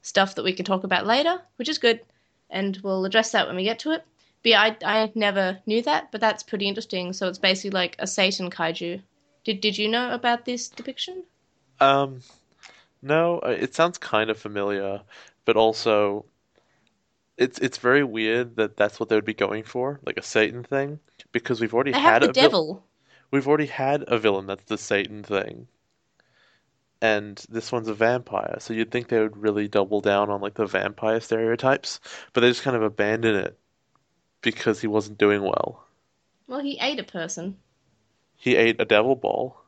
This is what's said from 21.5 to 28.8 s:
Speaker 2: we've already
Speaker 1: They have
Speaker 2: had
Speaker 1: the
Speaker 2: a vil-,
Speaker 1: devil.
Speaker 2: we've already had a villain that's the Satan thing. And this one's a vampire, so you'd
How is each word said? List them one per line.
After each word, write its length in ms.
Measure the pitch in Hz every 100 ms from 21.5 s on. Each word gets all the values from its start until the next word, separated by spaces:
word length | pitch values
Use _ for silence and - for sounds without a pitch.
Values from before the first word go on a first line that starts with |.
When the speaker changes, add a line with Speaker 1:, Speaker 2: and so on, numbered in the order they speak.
| 117
Speaker 2:
we've 140 | 113
already 180 | 113 139
Speaker 1:
They 80 | -
have 140 | 277
Speaker 2:
had 80 | 117
Speaker 1:
the 60 | -
Speaker 2:
a 40 |
vil-, 100 | -
Speaker 1:
devil. 400 | 220 202 156 196 _ _ _ _ _
Speaker 2:
we've 200 | 139 135
already 180 | 151 143
had 380 | - 135 143 -
a 100 | 117
villain 300 | 110 98 98
that's 160 | 98
the 140 | _ 107
Satan 440 | - 101 101 107
thing. 460 | 101 101 104 117 123 _ _ _ _ _ _ _ _ _ _ _ _ _
And 400 | 110 107 104 101 -
this 220 | 113 -
one's 160 | 120 110
a 80 |
vampire, 640 | 107 113 123 123 98 - -
so 160 | -
you'd 160 | 113